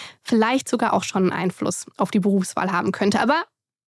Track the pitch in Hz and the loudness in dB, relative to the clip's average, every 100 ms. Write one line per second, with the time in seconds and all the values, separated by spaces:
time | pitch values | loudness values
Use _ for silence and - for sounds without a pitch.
0 | - - - 233 220 262 - 240 233 202 | -18 -18 0 2 4 2 -2 -2 0 0
1 | - - 185 - 185 - - - - - | 0 0 0 0 -4 -4 -4 -6 -10 -6
2 | 196 214 196 196 185 - 185 180 190 - | -2 0 2 2 0 -2 -2 -2 -2 0
3 | 202 220 233 311 392 _ _ _ | 0 2 2 0 -2 _ _ _